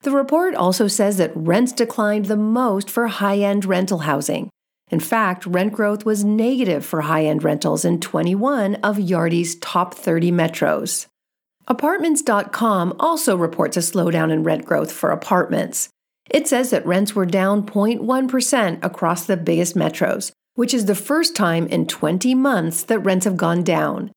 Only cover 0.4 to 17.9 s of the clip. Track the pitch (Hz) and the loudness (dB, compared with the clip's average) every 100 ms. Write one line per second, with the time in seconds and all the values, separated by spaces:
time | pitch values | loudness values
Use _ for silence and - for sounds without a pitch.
0.4 | 370 - 180 185 208 196 202 196 160 165 | 2 2 0 2 0 2 0 2 0 0
1.4 | 160 185 247 - 233 - 208 214 202 214 | 2 2 2 0 -2 0 0 0 0 0
2.4 | 214 226 254 196 202 - 233 196 202 202 | 2 2 2 0 -2 -2 -2 0 0 2
3.4 | 202 202 196 185 190 175 156 147 151 - | 2 0 0 0 0 -2 0 -2 0 -4
4.4 | - _ _ _ _ 165 - 226 196 180 | -6 _ _ _ _ -4 0 0 0 -2
5.4 | - 175 202 208 208 208 214 208 208 214 | -2 0 0 0 0 0 -2 0 2 2
6.4 | 226 262 226 156 - 160 151 160 156 156 | 2 0 0 -2 -2 -4 0 2 2 0
7.4 | 156 147 - 151 170 170 - 160 175 196 | 0 0 0 0 0 -2 -2 -2 0 0
8.4 | 247 285 196 208 208 208 180 180 165 170 | 0 0 -2 -2 -2 -2 0 0 0 0
9.4 | 170 - - 180 185 - - 165 170 175 | -2 -6 -4 -2 -2 -4 -2 0 2 2
10.4 | 165 165 - - - - - _ _ _ | 0 0 0 0 -2 -8 -8 _ _ _
11.4 | _ _ - 240 294 370 330 302 294 208 | _ _ -6 -2 0 0 0 0 2 0
12.4 | - - 233 196 175 - 320 339 - 190 | 0 -2 0 2 0 0 0 0 0 2
13.4 | 170 170 160 - 170 196 170 165 160 160 | 0 0 -2 0 -2 0 0 2 2 2
14.4 | 160 156 156 151 156 - - - - 185 | 0 0 0 -2 -2 -2 -2 -2 0 0
15.4 | - - 170 - - _ _ _ _ 302 | 2 -2 -4 -6 -8 _ _ _ _ 0
16.4 | 302 254 254 208 165 180 202 208 185 185 | 2 0 2 0 2 0 0 0 0 2
17.4 | 185 208 208 202 208 | 2 0 0 0 0